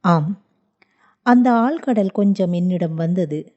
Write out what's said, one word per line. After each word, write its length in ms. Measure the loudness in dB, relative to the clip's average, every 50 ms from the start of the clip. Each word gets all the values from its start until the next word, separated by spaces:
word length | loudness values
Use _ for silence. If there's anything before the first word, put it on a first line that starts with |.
ஆம், 400 | 2 2 0 2 0 -4 -6 -10 _ _ _ _ _ _ _ _ _ _ _ _ _ _ _ _ _
அந்த 280 | 4 4 4 4 4
ஆழ்கடல் 600 | 2 2 0 0 -2 -4 -4 -2 0 0 0 -2
கொஞ்சம் 400 | 0 0 0 0 2 0 -2 -2
என்னிடம் 420 | 0 -2 -2 -2 -2 -2 -4 -4 -4
வந்தது. 600 | -4 -4 -2 -2 -2 -2 -4 -6 -10 -10 -12 _